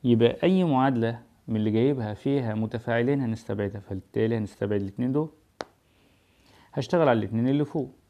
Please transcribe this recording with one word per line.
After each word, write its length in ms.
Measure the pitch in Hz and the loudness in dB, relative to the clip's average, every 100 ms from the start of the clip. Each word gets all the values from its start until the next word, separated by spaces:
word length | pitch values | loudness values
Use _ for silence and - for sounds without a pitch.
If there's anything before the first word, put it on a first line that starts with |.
يبقى 340 | 123 117 113 - | 4 4 4 4
أي 200 | 170 185 | 2 2
معادلة 580 | 180 131 135 123 113 117 - _ - | 2 2 2 0 -2 -4 -14 _ -6
من 80 | 110 | -2
اللي 160 | 107 | 0
جايبها 420 | 110 127 139 107 | 2 2 0 -4
فيها 400 | 104 139 139 120 | -4 -2 -2 -2
متفاعلين 680 | 107 110 117 117 117 120 143 | -4 -4 -6 -2 0 0 0
هنستبعدها، 600 | 123 113 - 104 101 104 | -2 -6 -6 -4 -4 -6
فبالتالي 560 | 98 95 - 113 110 113 | -10 -10 -6 -2 0 0
هنستبعد 440 | 104 - 107 104 | -4 -6 -4 -2
الاتنين 300 | 98 101 123 | -4 -4 -2
دول. 180 | 135 156 _ _ _ - _ _ _ _ _ _ _ _ _ _ | -2 -4 _ _ _ -16 _ _ _ _ _ _ _ _ _ _
هشتغل 340 | - 131 180 151 | -8 0 2 4
على 120 | 117 | 4
الاتنين 280 | 104 110 123 | 2 -2 0
اللي 180 | 143 147 | 0 -2
فوق. 300 | 165 131 - _ | -4 -8 -12 _